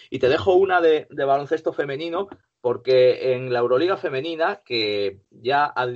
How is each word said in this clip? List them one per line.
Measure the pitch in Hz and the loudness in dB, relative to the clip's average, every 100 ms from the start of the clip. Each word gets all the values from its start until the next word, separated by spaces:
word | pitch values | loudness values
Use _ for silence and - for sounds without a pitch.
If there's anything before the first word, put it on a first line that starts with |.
| - | -12
Y | - | -2
te | 127 | 0
dejo | 156 196 | 2 2
una | 180 190 180 | 4 4 2
de, | 165 156 - | 2 2 -2
de | 147 139 | -4 0
baloncesto | 139 139 156 165 | 0 -2 -4 -4
femenino, | - 143 139 170 170 196 - _ _ | -4 -6 -8 -6 -6 -8 -12 _ _
porque | 123 117 127 127 127 - 131 | -4 -2 2 4 6 4 0
en | 123 127 | -2 -2
la | 120 | -2
Euroliga | 120 127 180 190 | 2 2 0 -2
femenina, | 170 165 165 160 170 - | -4 -6 -6 -2 -4 -4
que | - 117 107 104 101 95 _ | -6 -4 -2 -2 -4 -6 _
ya | 101 117 143 | -10 -2 0
ha, | 147 - 127 | 0 -2 -6